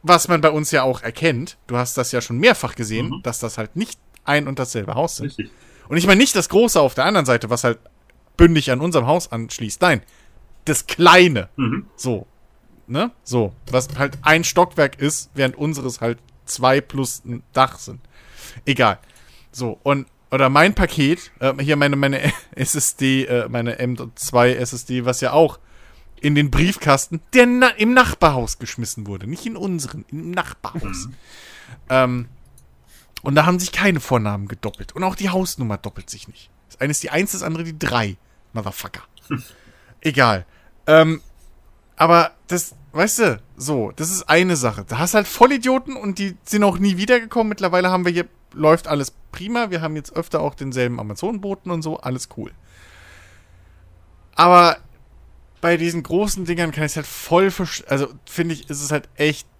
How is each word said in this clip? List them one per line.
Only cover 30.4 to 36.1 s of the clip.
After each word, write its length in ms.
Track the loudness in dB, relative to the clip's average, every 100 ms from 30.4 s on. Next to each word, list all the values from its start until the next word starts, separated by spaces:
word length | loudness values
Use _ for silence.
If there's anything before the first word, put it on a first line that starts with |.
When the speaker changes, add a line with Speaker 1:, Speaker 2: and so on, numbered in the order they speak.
| -8 -10 -12 -8 -8 -8 -12
Speaker 2:
Mhm. 60 | -16 -20 -20 -20 -20 -20 -20 0
Speaker 1:
Ähm, 380 | 2 2 -2 -8 -16 -20 -20 _ _ _ -20 _ -10
und 140 | 0 2
da 100 | 4
haben 140 | 0
sich 120 | -2
keine 280 | 0 0 0
Vornamen 480 | 0 -2 0 -4 -8
gedoppelt. 480 | -10 -12 -12 -16 -6
Und 80 |
auch 120 | -6 -4
die 140 | -4
Hausnummer 480 | -2 -4 -6 -6 -6
doppelt 320 | -10 -14
sich 180 | -18